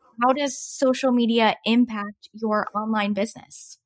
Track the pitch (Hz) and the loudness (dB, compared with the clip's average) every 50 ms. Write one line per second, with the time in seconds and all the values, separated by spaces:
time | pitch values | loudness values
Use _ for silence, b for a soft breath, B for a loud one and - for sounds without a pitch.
0 | _ _ _ - 240 254 262 294 285 277 269 - - - - - 277 254 254 - | _ _ _ 0 2 2 2 2 0 -4 -4 -8 -12 -12 -4 0 2 2 2 2
1 | - 262 247 240 233 226 233 233 226 214 - - - 208 226 240 247 233 220 208 | 0 2 2 2 2 2 4 4 4 4 2 0 0 2 4 4 2 2 -2 -8
2 | 202 208 - _ - _ - 214 226 220 214 214 - - - 208 214 220 220 214 | -10 -12 -14 _ -20 _ -12 -8 -4 -2 -2 -2 -2 -4 -6 -6 -4 -2 -2 0
3 | 202 202 208 190 202 - - - - _ - - - - - - _ | 0 0 0 -2 -4 -4 -6 -12 -20 _ -20 -20 -18 -20 -20 -20 _